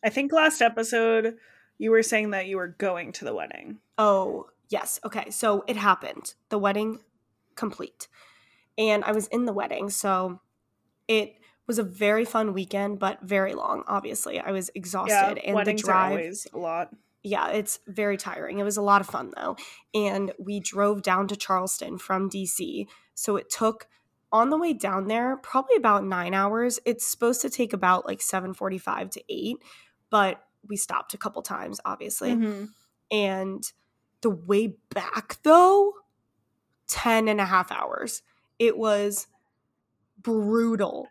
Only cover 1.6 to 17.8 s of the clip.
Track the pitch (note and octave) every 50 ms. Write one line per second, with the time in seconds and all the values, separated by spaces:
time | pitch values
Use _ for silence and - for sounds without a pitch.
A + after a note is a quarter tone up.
1.6 | _ _ _ _ G#3 A3 A3+ A3+ A3 A3 A#3 G#3+ G#3+ G#3+ G3+ F#3+ F#3 F#3+ G3 F#3+
2.6 | F3+ F3 F3 _ G#3 F#3+ F3+ E3+ E3+ - F3+ - F#3+ A#2 A2+ F#2 D#2 - - -
3.6 | - - G#3+ G#3+ _ _ _ - G#3+ G#3 G3+ F#3+ F#3+ - F3 F#3 - - _ _
4.6 | _ _ - - - - - - - A3 - G#3+ - - G3+ - - A3 G#3 G3+
5.6 | - - A#3 G#3+ G3+ G#3 F#3 - - - - - - - - _ _ _ - G#3
6.6 | G3 G3+ G3 G#3 G#3+ A3 A3 A3 _ _ _ _ _ _ _ _ _ _ _ -
7.6 | - G#3+ - - - - _ _ - _ _ - - - _ _ _ _ _ _
8.6 | _ _ _ - A3 A3 G#3+ G#3 - - G#3+ G#3+ G#3 - - A#3 B3 A#3 G3+ G3+
9.6 | G3+ - - - G3 G3+ G3 - - G3+ F#3+ F#3 F#3 F#3 F3 F#3 _ _ _ _
10.6 | _ _ _ _ _ _ _ _ _ - A3+ A3 G#3 G3+ - _ _ _ _ _
11.6 | _ - A#3+ A3 A3+ F#3 F3+ F#3+ G#3+ G3+ G#3 A3 A#3 A#3 - A3+ A3 G#3+ F#3+ F#3+
12.6 | F#3+ F3+ - G3 G3+ G3+ G#3 G3 G3+ F#3+ - - - F#3 G3+ G3 F#3+ G3 - -
13.6 | - - - - - - G3+ G3 F#3+ - - G#3 - - - - - - G3 F#3+
14.6 | F3+ - - - F3+ F3+ G3+ F#3+ F#3 G#3+ G#3 G3+ G3 G3 G#3 - - - G3+ G#3+
15.6 | G3+ G3+ G#3+ G#3+ G#3 G3 F#3+ F#3 F#3+ F#3+ G3 G3 E3 E3 F#3+ G#3+ - - - A3+
16.6 | F3 E3 D#3+ E3+ F3 - - _ _ _ _ _ _ G#3 G3+ - - - - G#3+
17.6 | G3+ G#3 - -